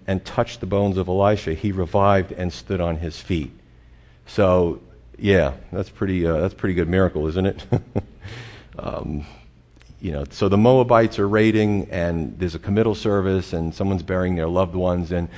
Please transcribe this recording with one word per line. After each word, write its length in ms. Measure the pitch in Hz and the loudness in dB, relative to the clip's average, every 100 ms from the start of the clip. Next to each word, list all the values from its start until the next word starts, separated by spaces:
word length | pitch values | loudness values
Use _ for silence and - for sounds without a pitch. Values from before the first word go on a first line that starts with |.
| - | -4
and 160 | 95 - | -4 -4
touched 340 | - 120 - | -4 -4 -6
the 60 | 95 | -4
bones 320 | 98 101 95 | 0 0 0
of 100 | 90 | 0
Elisha, 460 | 92 98 107 - | 2 2 2 -2
he 180 | 80 107 | -4 -2
revived 580 | 95 85 101 98 98 92 | -2 -2 2 4 4 0
and 200 | - 90 | -4 -6
stood 300 | - - 98 | -6 -6 -4
on 160 | 85 80 | -2 -4
his 200 | 82 - | -6 -10
feet. 320 | - 87 65 - - - - - - - - | -4 -4 -4 -12 -20 -20 -20 -20 -20 -20 -6
So, 540 | - 98 92 85 76 - - - - | 2 4 4 4 -2 -10 -20 -20 -4
yeah, 360 | 101 95 71 69 - | 2 4 2 -2 -8
that's 160 | 92 95 | -8 -8
pretty, 380 | - 98 92 82 | -4 -2 0 2
uh, 120 | 78 | 2
that's 140 | 95 | 0
a 40 | - | -2
pretty 180 | 101 | -2
good 140 | 90 82 | 0 2
miracle, 380 | 92 92 80 78 | 2 2 0 -2
isn't 200 | 85 95 | 0 -2
it? 200 | - - | -4 -4
<laughs> 60 | 113 - 107 - - - - - - - - | -4 -4 -8 -8 -12 -18 -16 -16 -20 -18 -12
Um, 480 | - - - 76 76 - - - _ _ - - | -10 -8 -8 -8 -10 -16 -20 -20 _ _ -20 -12
you 120 | 95 | -8
know, 100 | 73 71 | -6 -8
so 180 | - 101 | -2 2
the 80 | 101 | 4
Moabites 600 | 117 131 120 117 113 - | 6 6 6 4 4 0
are 80 | 101 | 0
raiding, 600 | 107 110 110 107 101 - | 4 4 4 2 0 -2
and 480 | 90 85 85 69 60 | -4 -2 -2 -4 -4
there's 160 | 90 | -6
a 60 | 80 | -6
committal 340 | - 101 113 | -2 0 2
service, 580 | 98 110 101 95 95 87 | 0 0 0 2 0 -2
and 220 | 85 82 | -4 -4
someone's 300 | - 98 95 | -4 -2 -2
burying 320 | 80 80 90 90 | -2 -2 0 -2
their 100 | 80 | 0
loved 300 | 90 92 90 | 0 0 0
ones, 340 | 90 90 82 | 0 0 -2
and, 180 | 87 85 | -4 -4